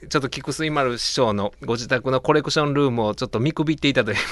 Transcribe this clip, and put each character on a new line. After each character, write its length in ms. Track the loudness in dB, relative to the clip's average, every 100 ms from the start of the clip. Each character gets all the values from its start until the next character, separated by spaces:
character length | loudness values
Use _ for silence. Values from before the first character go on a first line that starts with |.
| -2
ち 80 | -2
ょ 20 |
っ 40 |
と 80 | -2
菊 240 | -6 -6
水 160 | -4 -2
丸 260 | 0 0 0
師 160 | -2
匠 220 | 2 2
の 180 | 2 -2 -4 -4
ご 80 |
自 120 | -4 0
宅 240 | -2 0
の 120 | 0
コ 100 | 2
レ 80 | 2
ク 100 | 2
シ 80 | 0
ョ 60 |
ン 80 | 2
ル 160 | 2 2
ー 20 |
ム 140 | 2
を 100 | 0
ち 100 | -2
ょ 20 | -4
っ 40 |
と 80 | 0
見 140 | -2
く 120 | 0
び 100 | 0
っ 20 | 2
て 120 | 2
い 40 |
た 100 | 2
と 100 | 0
言 80 | -2
い 40 | -4